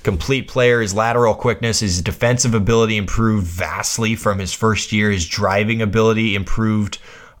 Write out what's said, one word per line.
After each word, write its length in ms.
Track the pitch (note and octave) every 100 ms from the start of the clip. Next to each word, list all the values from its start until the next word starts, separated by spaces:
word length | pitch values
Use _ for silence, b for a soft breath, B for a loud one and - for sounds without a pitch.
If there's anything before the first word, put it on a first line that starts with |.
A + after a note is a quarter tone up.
complete 440 | - F2+ - C3+ -
player. 340 | C3 B2 A#2+
His 120 | G#2+
lateral 420 | G2+ A2+ A#2+ A#2 G#2
quickness, 440 | B2 A2 A#2 G#2+
his 220 | G#2+ F2
defensive 520 | F2 - A#2+ B2 B2+
ability 440 | A2+ G2+ A2+ A2 G#2+
improved 480 | F#2+ - A2+ G#2+ F2
vastly 680 | F2 E2 G2 - - A2 A2+
from 240 | A2 G2
his 140 | F#2
first 380 | - A2 G2+ -
year. 200 | G#2+ G#2+
His 160 | G2 E2
driving 540 | - G2 G2 G#2+ A2+
ability 540 | G#2+ A2+ A2 A2 A2+ G2+
improved 640 | F#2 - A2 G#2+ G#2 - B B B B